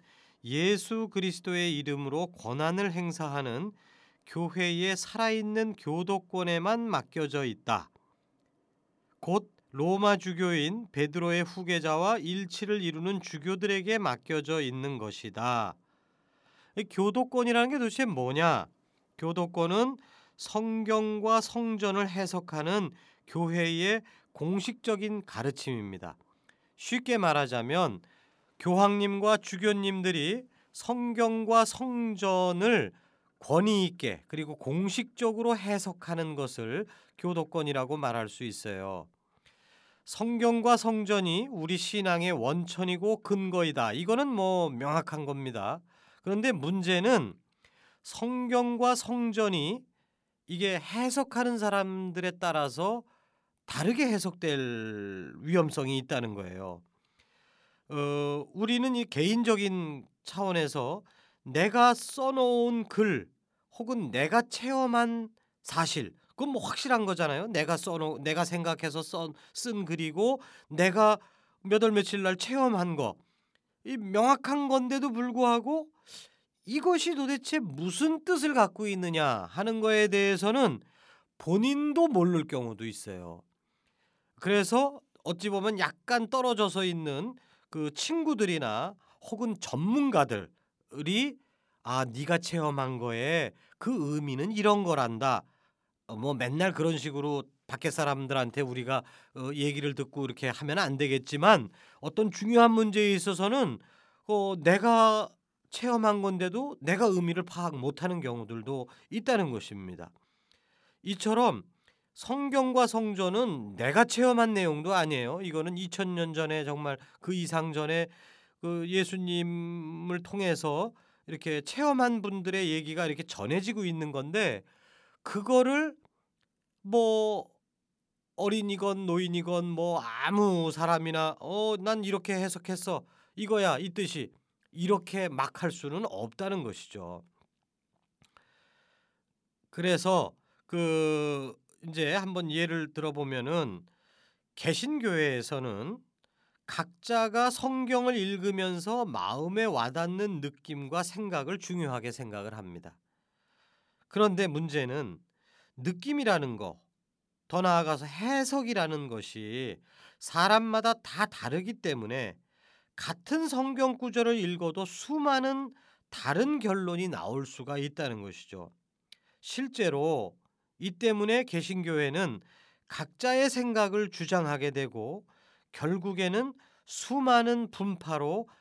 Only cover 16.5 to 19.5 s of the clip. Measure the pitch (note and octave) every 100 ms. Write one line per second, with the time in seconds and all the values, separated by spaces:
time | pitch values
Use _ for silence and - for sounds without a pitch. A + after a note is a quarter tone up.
16.5 | _ _ - G#3 - G3+ A#3+ B3+ B3+ A#3+
17.5 | A#3 B3 C#4 A#3 A#3+ A3 C#3 B2+ C#3+ E3
18.5 | B2+ D#2 _ _ _ _ - D#3+ E3+ F3